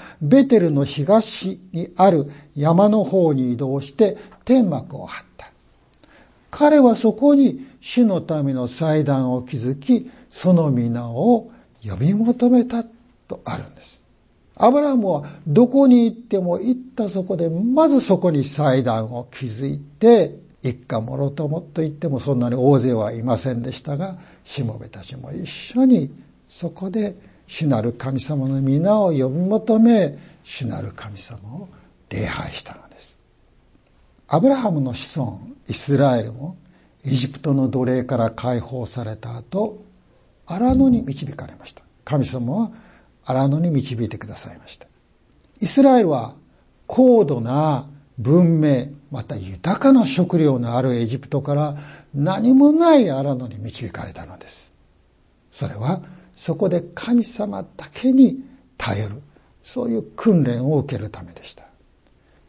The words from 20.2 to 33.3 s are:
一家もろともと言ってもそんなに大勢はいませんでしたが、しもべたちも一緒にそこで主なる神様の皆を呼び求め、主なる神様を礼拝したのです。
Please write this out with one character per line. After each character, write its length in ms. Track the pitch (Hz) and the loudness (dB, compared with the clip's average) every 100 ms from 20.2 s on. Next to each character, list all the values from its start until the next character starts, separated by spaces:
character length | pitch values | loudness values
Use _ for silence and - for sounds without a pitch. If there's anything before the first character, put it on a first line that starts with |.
| 180 - - _ | 4 -4 -20 _
一 140 | 131 120 | -6 -6
家 260 | - 120 | -6 -6
も 160 | 113 131 | -6 -4
ろ 140 | 139 | -4
と 160 | 143 151 | -4 -6
も 140 | 160 | -6
と 200 | - - | -6 -6
言 80 | 160 | -6
っ 40 | |
て 140 | 151 170 | -6 -6
も 120 | 131 | -4
そ 160 | 143 127 | -2 -2
ん 40 | |
な 80 | 120 | 0
に 80 | 123 | 2
大 220 | 127 139 | 4 4
勢 160 | 127 | 4
は 180 | 113 107 | 0 -2
い 120 | 117 | -4
ま 160 | 117 117 | -2 -2
せ 140 | 139 | -2
ん 100 | 120 | -6
で 100 | 123 | -8
し 80 | 123 | -10
た 160 | - 143 | -10 -8
が、 220 | 190 180 - _ | -8 -12 -20 _
し 180 | - - | -14 -8
も 160 | 117 107 | -8 -8
べ 100 | - | -14
た 120 | 101 | -18
ち 180 | - 131 | -18 -18
も 140 | - | -14
一 180 | - 175 | -12 -12
緒 360 | - - 240 262 | -14 -6 0 4
に 280 | 226 143 - - _ _ | 4 2 -8 -20 _ _
そ 220 | - 175 | -12 -12
こ 220 | - 190 | -10 -8
で 240 | 202 208 180 - _ _ | -6 -6 -8 -18 _ _
主 180 | - 156 | -6 -2
な 160 | 120 | 0
る 120 | 113 | -2
神 260 | 120 135 135 | -6 -8 -6
様 280 | 135 147 131 | -6 -4 -4
の 140 | 135 | -2
皆 380 | 135 143 180 214 | 0 0 2 2
を 120 | 190 | 0
呼 180 | 151 131 | 0 -2
び 100 | 143 | -2
求 400 | 185 214 220 220 | -2 -2 0 4
め、 400 | 226 233 151 - - _ | 4 4 2 -4 -18 _
主 240 | - - 123 | -20 -10 -8
な 120 | - | -8
る 120 | 104 - | -10 -14
神 220 | 107 98 | -18 -18
様 220 | - 110 101 139 | -18 -20 -16 -16
を 120 | 196 - _ _ _ | -18 -20 _ _ _
礼 160 | 101 - | -6 -6
拝 260 | - - | -6 -10
し 80 | - | -14
た 140 | - - | -18 -20
の 120 | - | -20
で 120 | - | -20
す。 160 | - _ _ | -20 _ _